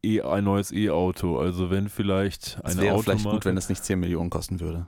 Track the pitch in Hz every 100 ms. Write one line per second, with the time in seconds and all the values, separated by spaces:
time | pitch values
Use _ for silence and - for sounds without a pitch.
0 | - 107 - 92 101 98 98 95 104 78
1 | 92 - 92 67 85 90 90 95 101 -
2 | 98 95 98 - - - - 90 101 101
3 | 104 101 104 107 101 92 - 95 - 95
4 | 87 85 85 80 - 92 85 82